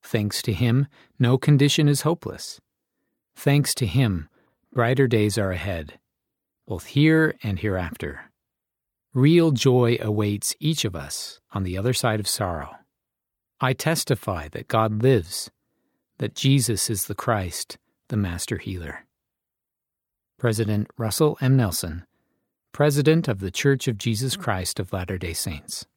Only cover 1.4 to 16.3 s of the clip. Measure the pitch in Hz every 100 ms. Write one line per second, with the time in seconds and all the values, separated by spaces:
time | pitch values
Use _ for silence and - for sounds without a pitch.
1.4 | - 143 143 151 151 143 151 170 - -
2.4 | - - _ _ _ _ _ _ _ -
3.4 | - 143 139 - 113 131 123 87 78 _
4.4 | _ _ _ - 117 131 135 117 104 101
5.4 | 98 90 101 87 76 - _ _ _ _
6.4 | _ _ - 92 - 143 156 160 156 -
7.4 | 110 92 107 92 85 - 78 65 - _
8.4 | _ _ _ _ _ _ _ 131 139 170
9.4 | 165 127 139 127 120 120 110 104 104 104
10.4 | - - 151 160 110 90 69 - - -
11.4 | _ 104 92 90 110 123 123 110 104 -
12.4 | 98 82 - - _ _ _ _ _ _
13.4 | _ _ 131 131 - 160 - 127 - 90
14.4 | 76 - - 113 110 107 123 127 82 -
15.4 | - _ _ _ _ _ _ _ 107